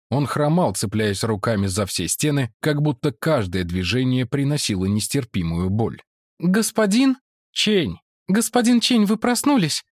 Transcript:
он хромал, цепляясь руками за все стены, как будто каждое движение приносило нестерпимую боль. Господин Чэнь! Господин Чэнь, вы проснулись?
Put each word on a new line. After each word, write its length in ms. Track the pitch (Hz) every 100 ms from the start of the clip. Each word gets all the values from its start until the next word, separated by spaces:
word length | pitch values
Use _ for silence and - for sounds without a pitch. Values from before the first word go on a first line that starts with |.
| -
он 160 | 131 139
хромал, 480 | - 147 165 160
цепляясь 500 | 95 110 107 110 101
руками 440 | 110 107 110 110 98
за 180 | 90 95
все 220 | - 85
стены, 460 | - 151 143 127 _
как 220 | 156 147
будто 300 | 151 135 156
каждое 520 | - - 151 98 92
движение 640 | 87 90 90 117 131 127 123
приносило 600 | 143 139 123 - 101 92
нестерпимую 840 | 104 - 139 127 - 82 82 92
боль. 320 | 104 107 65 - _ _ -
Господин 760 | 175 190 214 - 214 214 269 254 _ _ _
Чэнь! 480 | - - 208 131 82 _ _ -
Господин 540 | 196 226 247 233 240
Чэнь, 240 | - 247 202
вы 120 | 220
проснулись? 680 | 233 240 - 285 160 - -